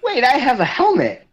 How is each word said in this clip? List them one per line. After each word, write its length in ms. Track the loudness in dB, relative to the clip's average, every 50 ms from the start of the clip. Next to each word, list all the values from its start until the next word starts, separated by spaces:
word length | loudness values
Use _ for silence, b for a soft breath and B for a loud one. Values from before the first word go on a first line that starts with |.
| -4
Wait, 200 | -4 -2 0 2
I 140 | 2 2
have 220 | 2 2 0 0 0
a 60 | 0
helmet. 600 | -4 -2 0 0 2 2 2 0 -2 -4 -8 -16 _